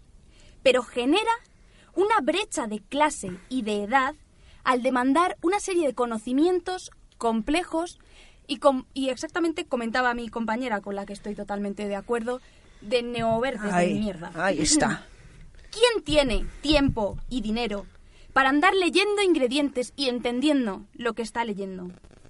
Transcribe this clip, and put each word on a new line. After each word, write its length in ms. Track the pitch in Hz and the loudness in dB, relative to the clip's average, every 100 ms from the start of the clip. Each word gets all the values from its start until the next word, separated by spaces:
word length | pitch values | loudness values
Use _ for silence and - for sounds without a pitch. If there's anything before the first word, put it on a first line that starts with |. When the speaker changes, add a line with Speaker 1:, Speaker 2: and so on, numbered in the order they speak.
| - - - - - - | -20 -20 -20 -20 -20 -2
Speaker 1:
Pero 200 | 269 254 | 2 2
genera 480 | 240 247 247 381 440 466 - _ - - - 320 | 0 -4 0 2 2 -2 -6 _ -20 -20 -6 0
una 240 | 403 440 | 2 2
brecha 460 | 247 381 415 320 226 | 2 0 -2 -4 -4
de 120 | 208 | -6
clase 520 | - 277 302 - 190 180 - | -4 0 0 0 -10 -12 -8
y 120 | 254 | -6
de 200 | 208 208 | -2 -4
edad 300 | 202 269 262 302 - _ - - | 0 0 0 -4 -16 _ -20 -4
al 200 | - 254 | 0 2
demandar 540 | 254 254 262 294 359 - | 2 2 4 4 2 0
una 180 | 330 392 | -2 0
serie 280 | - 349 285 | 0 0 0
de 80 | 247 | 0
conocimientos 960 | 240 220 - 262 349 359 370 370 - - - - | -2 -4 -2 2 2 2 -2 -8 -10 -20 -20 -4
complejos 800 | 226 226 214 320 339 320 349 - _ - - - - | -2 0 0 -2 -2 -4 -6 -10 _ -20 -20 -18 -10
y 120 | 262 | 0
com-, 280 | 294 262 - | 2 2 -2
y 160 | 269 262 | -6 -4
exactamente 560 | 247 311 359 330 320 339 | -4 -6 -2 -2 -2 -6
comentaba 480 | 247 233 254 247 | -4 -2 0 0
mi 160 | 240 233 | -2 -4
compañera, 520 | 233 226 220 254 202 | -6 -4 -4 -2 -4
con 140 | 202 202 | -4 -8
la 100 | 196 | -8
que 60 | |
estoy 200 | 196 208 208 | -10 -10 -10
totalmente 520 | 202 202 202 202 202 | -6 -4 -4 -6 -6
de 80 | 202 | -6
acuerdo, 460 | 202 240 226 254 - - - - | -4 -4 -4 -8 -10 -20 -20 -20
de 200 | 202 247 | -2 -2
neoverdes 640 | 240 240 226 226 262 220 | 0 -2 0 0 -2 -4
de 80 | 208 | -2
Speaker 2:
Ahí, 280 | 175 180 202 | 2 2 0
Speaker 1:
mierda. 320 | 208 175 175 185 | -2 -6 -10 -2
Speaker 2:
ahí 240 | 185 - | -2 2
está. 480 | - 302 - - - - - - | 2 4 2 0 -10 -20 -20 -20
Speaker 1:
<laughs> 340 | - - - | -20 -20 -14
¿Quién 320 | - 480 440 | 2 2 2
tiene 420 | - 302 185 196 - - | 0 2 2 0 -4 -4
tiempo 560 | 277 294 277 117 101 - - | 2 4 2 0 -4 -6 -6
y 120 | 156 | -6
dinero 440 | 214 226 226 202 - - - - - | -2 -2 -4 -6 -10 -18 -20 -20 -2
para 160 | 269 269 | 2 6
andar 240 | 294 359 381 | 6 6 6
leyendo 460 | 339 311 415 415 | 4 4 4 4
ingredientes 680 | 381 294 247 285 285 254 - - | 4 4 2 2 0 -2 -6 -4
y 140 | 269 | -2
entendiendo 760 | 240 240 247 302 285 220 196 202 | -2 -2 0 2 2 0 -4 -10
lo 200 | - 240 | -8 -6
que 100 | 220 | -4
está 200 | 220 240 | -6 -6
leyendo? 460 | 233 196 196 185 180 180 - - - | -4 -6 -8 -10 -12 -16 -20 -20 -20